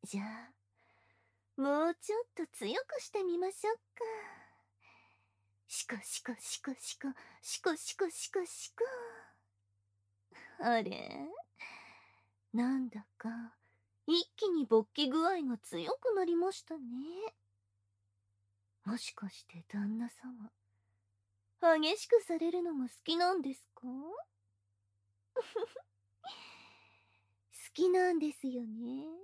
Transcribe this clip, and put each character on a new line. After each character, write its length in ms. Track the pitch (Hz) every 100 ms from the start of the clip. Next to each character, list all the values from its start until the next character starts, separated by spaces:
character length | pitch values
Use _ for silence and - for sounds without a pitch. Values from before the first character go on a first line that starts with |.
じ 140 | - 202
ゃ 40 |
あ、 280 | 202 220 240 _ _ _ _ _ _ _ _ _ _ -
も 340 | 269 285 330
う 40 |
ち 180 | 339 -
ょ 80 | 427
っ 20 | 494
と 100 | - 320
強 360 | - 202 339
く 160 | 523 587
し 100 | -
て 120 | 415
み 160 | 370 339
ま 140 | 370
し 160 | 392 427
ょ 40 |
う 40 | 453
か。 60 | _ - 453 440 415 - - _ _ _ _ - _ _ _ _ _ _ _
シ 180 | - -
コ 100 | 226
シ 220 | - -
コ 100 | - 240
シ 200 | - -
コ 140 | -
シ 240 | 262 - -
コ、 160 | 277 262 - -
シ 220 | - -
コ 140 | 381 311
シ 200 | - -
コ 140 | 370
シ 220 | - -
コ 120 | 392
シ 300 | 359 - -
コ。 100 | - 480 508 466 453 - _ _ _ _ _ _ _ _ _ _ - - -
あ 240 | 226 233
れ？ 500 | 202 196 - - 285 440 719 _ - - - - - _ _ _ _
な 260 | 220 247 262
ん 100 | 254
だ 180 | 214 208 _
か、 400 | 220 233 233 _ _ _ _ _ -
一 220 | 339 339
気 160 | - 427
に 160 | 339 254
勃 260 | 226 214
起 160 | - 294
具 160 | 294
合 180 | 330 381
が 140 | 277 240
強 360 | - 339 339
く 180 | 523 508 403
な 80 |
り 100 | 359
ま 160 | 339 359
し 140 | 381
た 120 | - 320
ね。 600 | 254 240 285 349 440 _ _ _ _ _ _ _ _ _ _ _ _ _ _ _
も 120 | - 233
し 180 | -
か 160 | - 202
し 160 | - -
て 180 | 175 165
旦 300 | 202 202 220
那 120 | 240
様、 420 | - 254 247 214 _ _ _ _ _ _ _ _ _ _ _ 339 320
激 180 | 311 415
し 120 | -
く 120 | 466
さ 160 | - 330
れ 120 | 330
る 140 | 349
の 100 | 349
が 140 | 302 247
好 60 | -
き 120 | - 330
な 160 | 349
ん 60 | 381
で 140 | 269
す 140 | 269 - -
か？ 60 | 254
<laughs> 0 |
好 280 | 262 302 440 698 _ _ _ _ _ _ _ _ _ _ - - 453 453 - - _ _ _ 719 807 - - - - _ _ _ _ _ _ _ - -
き 160 | - 359
な 240 | 359 370
ん 60 | 339
で 140 | 302
す 160 | - 269
よ 180 | 247 233
ね。 400 | 220 240 262 302 330